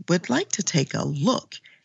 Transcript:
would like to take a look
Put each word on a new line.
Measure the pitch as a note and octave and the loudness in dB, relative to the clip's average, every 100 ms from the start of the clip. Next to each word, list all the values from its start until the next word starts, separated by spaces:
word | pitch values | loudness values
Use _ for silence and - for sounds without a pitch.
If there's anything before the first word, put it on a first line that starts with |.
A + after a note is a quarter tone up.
| - | 0
would | F3 - | 0 2
like | C4 G#4 | -2 0
to | - | -4
take | - D3+ - | 0 0 0
a | - C#3+ | -2 -2
look | C#3+ E3+ - - - - - | 0 0 0 -4 -16 -20 -20